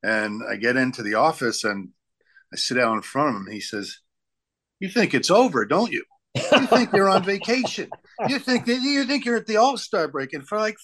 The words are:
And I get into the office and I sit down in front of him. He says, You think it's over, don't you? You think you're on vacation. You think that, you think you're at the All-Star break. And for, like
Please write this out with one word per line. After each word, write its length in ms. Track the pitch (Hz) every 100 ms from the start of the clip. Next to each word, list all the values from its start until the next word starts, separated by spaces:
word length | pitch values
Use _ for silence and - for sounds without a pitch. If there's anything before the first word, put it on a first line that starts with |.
And 400 | 101 110 107 107 113
I 80 | 104
get 200 | 113 123
into 260 | 127 123
the 120 | 104
office 500 | 107 143 156 127 110
and 260 | 113 101 92 _ _ _ _ _ _
I 40 | -
sit 180 | -
down 220 | 127 120 110
in 60 |
front 280 | - 135 147
of 60 | 110
him. 120 | 98
He 100 | 104
says, 380 | 101 107 98 - _ _ _ _ _ _ _ _
You 80 | 190
think 260 | 214 185
it's 160 | 127 -
over, 340 | 185 254 143
don't 280 | 104 156 220
you? 120 | 127 - _ _
You 320 | - - 285 269
think 260 | 254 240
you're 160 | 208 196
on 160 | 190
vacation. 680 | 185 196 196 247 247 - 180 - _ - 220
You 100 | 269
think 280 | - 247 -
that, 140 | 247
you 240 | 262 285
think 200 | 262 285
you're 120 | 240 233
at 100 | -
the 100 | 214
All-Star 520 | 247 254 - 208 156
break. 240 | 139 135
And 120 | 156 139
for, 120 | 208
like 180 | 214 214